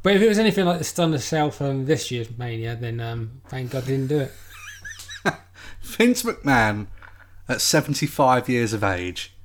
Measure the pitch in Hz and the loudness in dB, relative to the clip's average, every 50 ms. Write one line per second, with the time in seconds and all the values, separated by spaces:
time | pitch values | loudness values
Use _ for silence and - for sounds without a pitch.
0 | - 190 202 190 214 226 208 208 220 214 - 196 185 175 175 165 143 - - - | 4 4 4 6 6 6 6 6 4 4 4 4 2 2 2 0 -2 -4 0 2
1 | 170 160 156 135 - - 160 156 151 147 - - 143 139 135 135 131 139 160 131 | 2 2 2 0 -2 0 0 0 0 0 0 -2 -2 -2 -2 -2 2 0 0 0
2 | - - 127 120 113 - 117 120 123 120 117 113 113 117 117 113 120 117 117 117 | 0 -6 -6 -6 -6 -8 -8 -8 -8 -6 -6 -6 -6 -6 -6 -6 -6 -6 -6 -6
3 | 117 113 117 117 113 110 123 - - - 131 131 127 120 131 131 123 131 135 135 | -6 -6 -6 -6 -8 -8 -12 -16 -16 -12 -10 -8 -8 -6 -6 -6 -2 -2 -2 -2
4 | 135 131 151 151 135 131 - - - - - - - - - - - - - - | 0 0 0 0 0 -2 -8 -16 -20 -20 -18 -18 -16 -16 -16 -14 -16 -16 -14 -14
5 | - - - - - - - - - - - - - - - - - - - - | -16 -16 -18 -4 -4 -4 -4 -4 -18 -20 -20 -20 -18 -16 -14 -14 -12 -12 2 4
6 | 226 247 247 240 - 240 202 - - 143 135 120 110 107 104 104 104 101 - - | 4 4 4 2 -2 -4 -6 -2 2 4 4 6 4 4 2 -2 -6 -10 -12 -18
7 | - - - - - - - - - - 127 110 - - - 156 147 - 143 - | -18 -20 -20 -20 -20 -20 -20 -18 -6 -6 -2 0 0 2 2 2 2 2 -2 -2
8 | 156 147 - - 143 127 127 123 120 - 123 120 117 107 110 104 104 98 92 90 | -2 -4 2 2 4 4 4 4 2 2 0 0 2 0 0 0 0 0 0 -2
9 | 90 90 87 - - - - - | -4 -6 -8 -8 -12 -12 -16 -20